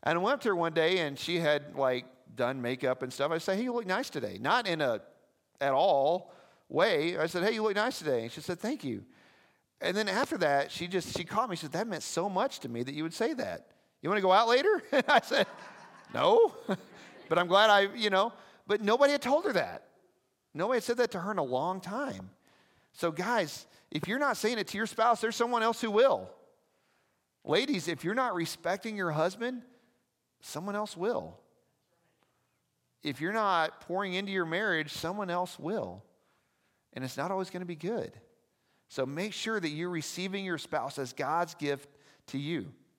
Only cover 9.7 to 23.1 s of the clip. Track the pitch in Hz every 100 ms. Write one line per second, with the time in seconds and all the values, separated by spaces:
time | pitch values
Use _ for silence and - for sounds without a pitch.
9.7 | _ 170 190 214 190 269 269 160 139 139
10.7 | - 175 185 - - 170 202 240 175 156
11.7 | 165 226 175 - - 190 185 262 - 131
12.7 | 117 127 147 160 165 226 277 101 85 -
13.7 | _ _ _ 151 208 190 190 233 247 339
14.7 | 403 - 294 247 285 - 277 202 - -
15.7 | - - - - 117 147 226 466 - -
16.7 | 190 - - - - - 165 175 190 214
17.7 | 202 196 233 214 190 220 - - - -
18.7 | 208 202 233 285 285 247 285 - 196 104
19.7 | 87 - _ _ _ _ _ _ 143 190
20.7 | 254 - 233 240 185 180 202 139 127 160
21.7 | 185 185 214 277 95 95 - _ _ _
22.7 | _ _ - 170